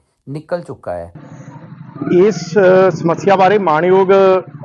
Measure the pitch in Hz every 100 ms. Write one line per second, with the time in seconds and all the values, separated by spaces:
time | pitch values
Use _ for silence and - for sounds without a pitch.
0 | _ _ - 151 151 175 170 - 98 87
1 | 85 - - - - - - - - -
2 | - 175 208 - - 208 185 185 190 156
3 | 165 156 160 190 185 208 175 151 180 190
4 | 190 196 190 185 180 -